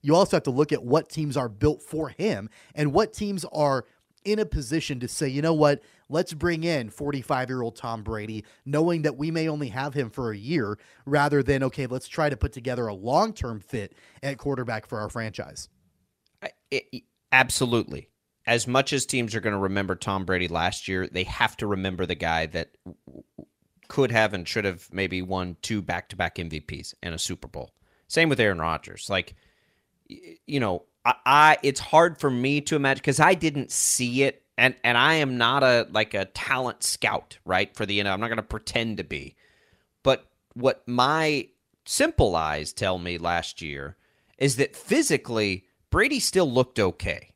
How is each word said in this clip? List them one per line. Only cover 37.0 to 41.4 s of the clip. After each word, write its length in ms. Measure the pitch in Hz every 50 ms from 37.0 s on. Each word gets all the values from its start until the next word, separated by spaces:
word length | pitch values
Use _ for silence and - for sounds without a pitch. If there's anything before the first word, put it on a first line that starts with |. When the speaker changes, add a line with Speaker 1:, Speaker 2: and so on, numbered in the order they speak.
| - 107 101 - - _ - - _
Speaker 2:
right, 300 | 85 92 92 101 - _
for 120 | - 107
the 120 | 98 101 101
N 60 | 104
F 40 | 101
L. 40 | 95
I'm 60 | 95
not 100 | 113 117
gonna 140 | 117 110 104
pretend 540 | _ - 110 _ - - 120 117 113 107
to 60 | 90 90
be. 320 | - - 71 69 71 _ _ _ _ _ _ _ _ _ _ _ _ _ _ _
But 280 | 135 131 - - _ _ _ _ _ _
what 340 | 120 123 131 123 - _
my 600 | - 120 123 123 135 151 160 160 156 151 135